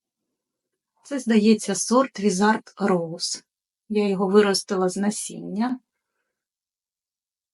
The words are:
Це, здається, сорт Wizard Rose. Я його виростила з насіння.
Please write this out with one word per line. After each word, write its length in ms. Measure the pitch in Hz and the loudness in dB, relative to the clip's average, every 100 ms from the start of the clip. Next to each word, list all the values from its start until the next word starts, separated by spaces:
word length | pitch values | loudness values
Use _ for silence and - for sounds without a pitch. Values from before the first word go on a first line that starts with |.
| _ _ _ _ _ _ _ _ _ _ | _ _ _ _ _ _ _ _ _ _
Це, 140 | - 285 | -10 -6
здається, 560 | 220 220 214 214 - | 0 4 4 4 0
сорт 460 | 190 - 247 262 - | -4 0 0 0 -2
Wizard 540 | 202 185 208 226 - - | -2 2 2 0 -4 -4
Rose. 680 | 196 180 165 175 - - - _ _ _ - | 0 0 -2 -8 -8 -8 -14 _ _ _ -6
Я 200 | 208 208 | -2 0
його 200 | 190 196 | 0 2
виростила 600 | 208 202 190 - 190 185 | 4 4 2 -2 -2 -2
з 80 | 190 | -2
насіння. 840 | 202 214 - 170 175 190 247 254 _ _ _ _ _ _ _ _ _ _ _ _ _ _ _ _ _ | -4 -4 -8 -12 -10 -6 -4 -6 _ _ _ _ _ _ _ _ _ _ _ _ _ _ _ _ _